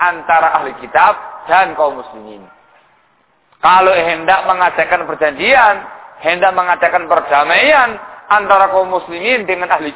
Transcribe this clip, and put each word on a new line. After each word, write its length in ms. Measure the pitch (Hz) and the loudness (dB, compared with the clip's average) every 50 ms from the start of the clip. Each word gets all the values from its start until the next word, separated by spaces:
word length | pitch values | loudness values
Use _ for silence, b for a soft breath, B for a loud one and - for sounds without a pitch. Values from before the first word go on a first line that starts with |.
antara 560 | 175 175 170 165 151 - 165 160 160 165 160 156 | -2 -2 -2 -4 -2 0 2 2 2 2 0 -2
ahli 160 | 143 135 127 - | -4 -6 -10 -14
kitab 640 | - 120 - 151 175 202 208 - - - - - - | -14 -4 0 2 2 2 2 -2 -8 -14 -18 -18 -4
dan 320 | - 160 185 190 175 156 147 | 0 2 2 2 0 -2 -2
kaum 240 | 156 143 135 131 | -2 -2 -2 -6
muslimin. 480 | 120 - - 110 107 107 107 104 - - - _ _ _ _ _ _ _ _ _ _ _ _ _ _ _ _ _ _ _ _ _ | -12 -18 -20 -20 -20 -20 -20 -20 -20 -20 -20 _ _ _ _ _ _ _ _ _ _ _ _ _ _ _ _ _ _ _ _ _
Kalau 320 | - 160 180 185 190 185 190 | 2 4 4 6 6 4 2
hendak 480 | 180 165 170 170 160 165 160 190 190 - 190 | 2 0 -2 -4 -4 0 0 0 0 0 -2
mengadakan 560 | 185 180 180 170 - 165 160 156 175 175 175 | -2 0 0 -2 0 -2 -2 -2 -2 -2 -4
perjanjian, 800 | 156 156 - 156 151 143 135 170 220 269 269 240 214 202 185 - - - - - - - - - | -6 -4 -2 -2 -2 -2 -2 0 2 2 4 4 4 2 0 -6 -12 -20 -20 -20 -20 -20 -8 -4
hendak 240 | 156 170 180 180 190 185 185 | -4 -2 0 0 0 0 0
mengadakan 480 | 180 180 175 170 - 165 151 - 170 | 0 -2 0 0 0 0 0 -2 0
perdamaian 920 | 156 175 165 - - 147 143 147 156 170 190 240 285 311 285 254 233 220 202 - - - - - | 0 0 -2 0 0 0 0 2 2 2 2 2 4 4 4 2 0 -2 -8 -14 -18 -20 -20 -4
antara 480 | - 202 208 202 190 196 196 196 190 190 | 0 0 0 2 4 4 4 4 2 2
kaum 160 | 190 190 185 | 0 0 0
muslimin 560 | 185 180 - - 170 170 185 226 262 240 208 | -2 -6 -6 -8 -10 -6 -4 -2 -2 -2 -2
dengan 240 | 170 190 175 180 175 | -4 -4 -4 -2 -2
ahli 240 | 185 156 156 147 143 | -2 -2 -2 -6 -8